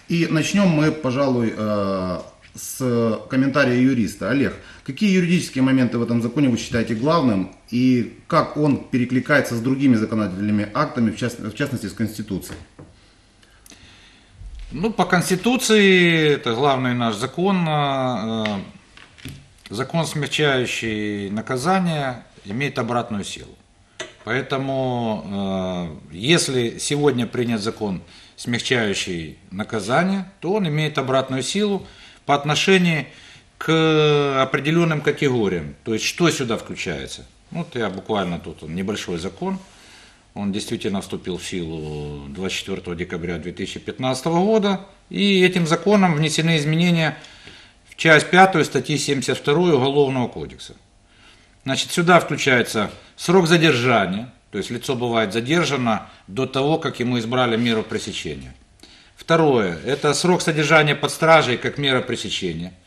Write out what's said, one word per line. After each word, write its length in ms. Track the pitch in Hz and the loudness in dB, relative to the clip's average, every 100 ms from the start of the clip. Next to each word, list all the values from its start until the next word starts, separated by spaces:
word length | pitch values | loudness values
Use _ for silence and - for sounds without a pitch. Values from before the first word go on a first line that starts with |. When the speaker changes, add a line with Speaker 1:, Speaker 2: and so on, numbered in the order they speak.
| - | -4
Speaker 1:
И 180 | 170 160 | -2 2
начнем 380 | 156 147 202 190 | 0 0 4 4
мы, 220 | 151 156 | 4 2
пожалуй, 640 | 156 131 123 139 123 113 104 | 0 -2 0 2 2 0 -2
э, 640 | 107 104 98 95 92 90 - - - - | -2 0 0 -2 -4 -6 -10 -20 -20 -16
с 640 | - - 127 117 113 104 - | -14 -6 -2 0 0 -2 -2
комментария 480 | 131 135 139 131 123 | 0 2 2 2 4
юриста. 520 | 131 123 95 - 98 | 4 2 -2 -2 -2
Олег, 220 | 139 113 - - - - | 0 0 -4 -18 -20 -14
какие 260 | 135 214 | -2 2
юридические 500 | 185 170 175 - 131 | 4 4 2 0 0
моменты 360 | 131 131 120 117 | 2 4 2 0
в 60 | |
этом 180 | 117 117 | 0 0
законе 260 | 117 147 139 | 0 0 2
вы 100 | 110 | 2
считаете 380 | - 117 113 110 | -2 -2 -2 -2
главным 520 | 139 170 131 98 92 - - | 2 2 4 2 -2 -8 -6
и 440 | 120 127 123 101 - - | 0 4 4 0 -8 -2
как 280 | 160 143 147 | 0 0 0
он 220 | 151 110 | 2 2
перекликается 800 | - 127 120 127 120 147 - 120 | 0 -2 0 0 2 2 2 -2
с 40 | |
другими 380 | 123 131 139 113 | -2 2 4 4
законодательными 680 | 107 110 101 90 104 107 101 | 2 -2 -2 -2 0 0 0
актами, 380 | 131 147 123 113 | -2 -2 0 0
в 60 | - | 0
част-, 320 | 123 - 107 | -6 -6 -10
в 40 | |
частности, 340 | - 139 120 101 | -6 -4 -4 -8
с 40 | |
Конституцией? 680 | 95 107 - 104 92 - - - _ - _ _ _ _ _ _ _ - - - - - - _ - - - - | -4 -4 -4 -6 -6 -8 -16 -18 _ -20 _ _ _ _ _ _ _ -20 -20 -20 -20 -20 -20 _ -20 -16 -16 -14
Speaker 2:
Ну, 200 | - 202 | -4 -4
по 120 | - | 0
Конституции, 1300 | 180 180 - 180 233 247 - 214 196 185 175 165 151 | 2 2 2 0 2 0 4 6 8 8 6 6 4
это 240 | 139 123 | 2 0
главный 400 | 113 143 131 127 | 2 2 2 2
наш 240 | 123 117 101 | 0 0 -2
закон, 500 | 127 170 185 185 165 | -4 -2 0 2 0
э, 800 | 151 143 135 127 120 110 110 107 101 90 - _ - - - - - - _ - | 0 0 0 -2 -2 -4 -4 -2 -4 -8 -16 _ -20 -20 -20 -18 -18 -20 _ -12
закон, 360 | 101 127 165 156 | -8 -4 -4 -4
смягчающий 1200 | 156 135 - 147 131 117 - 117 107 107 101 98 | -4 -4 0 2 2 -2 -4 -4 -4 -4 -4 -6
наказание, 920 | 107 107 127 151 190 175 151 135 120 - - 95 | -8 -6 -4 0 0 0 -2 -4 -8 -16 -20 -10
имеет 340 | 113 143 131 | -6 -4 -4
обратную 460 | 113 120 - 104 90 | -2 -2 -4 -6 -8
силу. 260 | - - - _ _ _ - - - | -12 -16 -20 _ _ _ -18 -18 -14
Поэтому, 1000 | 113 123 135 135 135 135 131 123 113 107 90 | -6 -6 -4 -6 -4 -2 -2 -2 -2 -4 -6
э, 880 | 101 98 95 92 90 85 71 - 80 120 165 | -6 -4 -4 -4 -4 -8 -10 -16 -8 2 2
если 440 | - 127 117 - | 2 0 -2 -4
сегодня 480 | - 143 147 123 113 | -4 2 2 2 -2
принят 340 | 123 120 113 | -2 -2 -2
закон, 400 | 107 - 107 87 - - - - | -4 -4 -4 -6 -10 -20 -20 -14
смягчающий 1000 | - 120 - 127 107 95 - 85 78 76 - | -6 -4 0 0 0 -2 -4 -6 -8 -14 -16
наказание, 760 | 92 110 110 95 135 185 196 185 - | -10 -6 -6 0 0 2 -2 -6 -10
то 140 | 165 | -4
он 160 | 214 180 | -2 0
имеет 280 | 147 151 151 | 0 -2 -2
обратную 460 | 160 135 131 131 | -2 0 0 -4
силу, 380 | 120 196 208 196 - - - - - | -4 -2 -2 -2 -6 -20 -20 -18 -2
по 100 | 143 | -2
отношению 680 | 147 147 - 190 175 156 127 - - - _ - | 0 -2 4 4 4 0 -4 -14 -20 -20 _ -12
к 840 | - 160 160 156 151 147 143 135 | -2 2 4 4 4 4 2 0
определенным 600 | 135 143 139 170 170 147 | 0 0 0 2 2 2
категориям. 760 | 147 147 143 123 101 90 76 71 | 0 0 2 2 0 -2 -6 -12
То 100 | - | -6
есть, 120 | 110 - | -4 -4
что 240 | - 170 | 0 0
сюда 280 | - 123 104 | 2 -2 -4
включается? 680 | - 87 95 73 65 - - _ _ | -6 -10 -8 -8 -8 -14 -18 _ _
Вот 240 | 165 165 123 | -10 -8 -4
я 140 | 107 | -6
буквально 500 | 95 - 104 90 82 | -6 -4 -4 -2 -6
тут, 240 | 82 80 | -8 -14
он, 120 | 78 85 | -10 -6
небольшой 420 | 98 101 - 87 | -4 -6 -6 -6
закон. 420 | 92 - 185 190 - - - - - _ _ | -6 -6 -6 -6 -10 -20 -20 -20 -20 _ _
Он 180 | - 101 | -8 -4
действительно 480 | 98 - 117 110 98 | -4 -4 -6 -4 -4
вступил 360 | - 92 95 87 | -6 -10 -8 -8
в 80 | - | -6
силу 840 | 95 82 80 78 76 73 73 69 | -6 -6 -8 -8 -8 -10 -12 -12
двадцать 300 | 73 95 - | -8 -6 -6
четвертого 360 | - 95 - 85 | -8 -8 -8 -8
декабря 420 | 87 90 85 85 | -6 -6 -6 -8
две 160 | 85 | -8
тысячи 260 | - 95 87 | -10 -10 -10
пятнадцатого 640 | - - 131 131 170 170 | -12 -6 -4 -4 0 0
года. 420 | 196 220 202 185 - - _ | 2 2 2 -2 -6 -20 _
И 320 | 175 202 190 | -2 2 4
этим 240 | 180 180 160 | 4 4 2
законом 500 | 160 202 208 185 147 | 2 4 4 4 4
внесены 420 | 156 151 165 160 | 0 0 2 2
изменения 600 | 147 160 175 170 156 - - - - - - _ _ | 2 2 4 4 2 -4 -14 -20 -20 -20 -20 _ _
в 60 | - | 0
часть 340 | - 151 - | 6 6 6
пятую 360 | 180 190 170 139 | 6 6 6 0
статьи 320 | 139 123 143 | 0 -2 -4
семьдесят 400 | - 139 123 127 | -2 -2 -2 -2
второй 360 | - 147 180 | 0 2 4
Уголовного 540 | 143 131 143 135 131 120 | 4 4 4 2 2 -4
кодекса. 480 | 85 71 - - - _ _ _ _ - - _ _ | -6 -12 -14 -20 -20 _ _ _ _ -20 -20 _ _
Значит, 280 | 131 135 - | -6 -4 -4
сюда 280 | - 170 175 | 0 6 6
включается 720 | 170 147 - 123 110 113 98 - - - | 4 -2 2 2 2 -2 -4 -6 -20 -12
срок 320 | - 190 160 | 2 4 6
задержания, 840 | 175 160 127 127 113 92 98 127 - _ | 6 6 4 4 2 2 -2 -8 -16 _
то 60 | 104 | -8
есть 120 | - | -6
лицо 260 | 117 - 123 | -8 -4 -4
бывает 360 | 120 113 107 | 0 0 0
задержано 800 | 113 120 170 143 135 120 101 - - - | -2 0 0 0 0 0 -2 -4 -20 -14
до 180 | 98 131 | -6 -4
того, 320 | 135 143 160 | 0 0 0
как 220 | 143 - | -2 -4
ему 180 | 120 123 | -2 -2
избрали 380 | 110 127 123 113 | -2 0 0 2
меру 280 | 120 110 | 0 0
пресечения. 680 | 104 107 - - 82 69 65 - _ _ - - - _ | -2 -6 -6 -8 -8 -10 -12 -20 _ _ -20 -20 -20 _
Второе, 640 | - 165 156 123 95 82 113 | 0 2 4 4 2 -2 -4
это 280 | 147 147 | -2 0
срок 280 | 139 175 170 | 0 2 2
содержания 540 | - 151 147 160 147 139 | 2 -2 4 4 4 0
под 160 | 139 | -4
стражей 460 | - 160 160 123 113 | -2 4 6 4 -2
как 200 | 123 127 | -4 -4
мера 240 | 139 131 | -2 -2
пресечения 720 | - 117 104 - 92 80 90 - | -2 -6 -6 -6 -6 -6 -10 -14